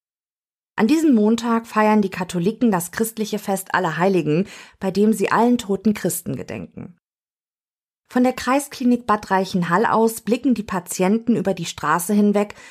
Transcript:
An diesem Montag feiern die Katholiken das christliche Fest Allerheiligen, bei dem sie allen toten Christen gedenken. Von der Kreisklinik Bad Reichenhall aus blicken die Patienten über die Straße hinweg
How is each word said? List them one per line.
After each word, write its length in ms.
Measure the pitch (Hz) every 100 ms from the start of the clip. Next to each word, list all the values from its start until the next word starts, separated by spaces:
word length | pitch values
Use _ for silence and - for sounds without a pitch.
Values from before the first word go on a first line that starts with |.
| _ _ _ _ _ _ _ -
An 100 | 214
diesem 260 | 311 320
Montag 540 | 233 208 233 233 226 226
feiern 360 | 214 214 214
die 60 | 190
Katholiken 600 | 180 180 180 175 226 240
das 220 | 185 170
christliche 480 | - 226 - 214 208
Fest 340 | - 190 -
Allerheiligen, 720 | - 180 156 185 185 156 151 202 - - _
bei 140 | 190
dem 200 | 185 214
sie 200 | 202 196
allen 260 | 175 240 240
toten 340 | - 196 220
Christen 440 | 208 180 170 - 135
gedenken. 600 | - 107 - - 85 - _ _ _ _ _ _ _ _ _ _ _
Von 140 | 240
der 100 | 247
Kreisklinik 760 | 254 - 269 285 - 247 240 240
Bad 240 | 214 -
Reichenhall 540 | 190 190 190 170 180 226
aus 340 | 208 226 226
blicken 340 | - 240 277
die 80 | 226
Patienten 720 | 208 190 175 - 185 226 233
über 180 | 214 185
die 140 | 185 165
Straße 480 | - 147 165 170
hinweg 400 | 208 208 208 202 - -